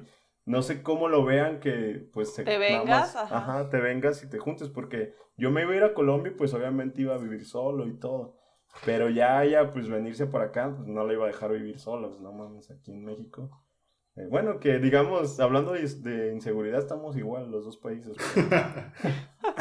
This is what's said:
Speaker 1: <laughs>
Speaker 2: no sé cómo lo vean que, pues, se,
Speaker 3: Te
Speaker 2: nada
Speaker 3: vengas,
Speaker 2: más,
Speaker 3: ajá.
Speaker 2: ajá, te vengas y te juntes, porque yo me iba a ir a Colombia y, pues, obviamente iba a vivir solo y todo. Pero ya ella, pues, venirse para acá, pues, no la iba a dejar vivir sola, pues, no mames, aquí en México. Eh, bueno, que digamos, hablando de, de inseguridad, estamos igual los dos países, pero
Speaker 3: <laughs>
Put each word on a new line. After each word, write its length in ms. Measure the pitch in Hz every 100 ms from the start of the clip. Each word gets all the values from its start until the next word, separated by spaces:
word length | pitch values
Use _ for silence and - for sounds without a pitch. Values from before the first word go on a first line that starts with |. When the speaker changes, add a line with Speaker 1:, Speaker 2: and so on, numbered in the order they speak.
| - _
Speaker 1:
<laughs> 220 | _ _
Speaker 2:
no 180 | - 127
sé 200 | 127 139
cómo 260 | - 160 165
lo 160 | 151
vean 340 | 131 139 156 147
que, 480 | 143 117 110 - -
pues, 220 | 110 107
se, 100 | -
Speaker 3:
Te 140 | - 208
Speaker 2:
nada 220 | 202 220
Speaker 3:
vengas, 320 | 247 254 349
Speaker 2:
más, 20 | 240
Speaker 3:
ajá. 200 | 214 117
Speaker 2:
ajá, 340 | 120 135 139
te 80 | 131
vengas 440 | 123 127 143 143
y 60 | 135
te 80 | 143
juntes, 300 | 151 156 143
porque 460 | 135 127 117 107 - - -
yo 140 | 127
me 120 | 151
iba 100 | 170
a 40 | 196
ir 80 |
a 100 | 208
Colombia 380 | 185 139 143 185
y, 40 | -
pues, 160 | 139
obviamente 480 | 120 127 135 131 135
iba 120 | 131
a 40 | 127
vivir 260 | 113 107
solo 420 | - 120 135 143 117
y 120 | 113
todo. 380 | 123 131 117 - _ _ _ -
Pero 240 | - 117 117
ya 340 | 117 123 135
ella, 260 | 143 156 139
pues, 160 | 131 110
venirse 380 | 110 113 113 139
para 200 | 123 107
acá, 260 | 120 135 139
pues, 100 | 104
no 160 | 107 110
la 60 |
iba 100 | 110
a 40 | 107
dejar 240 | - 107
vivir 260 | 107 107 107
sola, 300 | 113 120 104
pues, 120 | 98
no 120 | 98
mames, 380 | 104 107 107 -
aquí 220 | - -
en 120 | 101
México. 600 | 104 107 113 - 135 - _ _ _ _ _ -
Eh, 100 | 92
bueno, 280 | 147 214 143
que 200 | 147 127
digamos, 600 | 131 139 208 185 143 131
hablando 320 | 127 135 147
de, 140 | 180 143
de 460 | - 120 113 110
inseguridad, 480 | 110 113 107 107 127
estamos 360 | 143 151 156 135
igual 340 | 107 123 120
los 120 | 107
dos 120 | 107 -
países, 400 | 117 113 - - -
pero 140 | 196 160
Speaker 3:
<laughs> 720 | 175 - - - - 165 139 - _ - -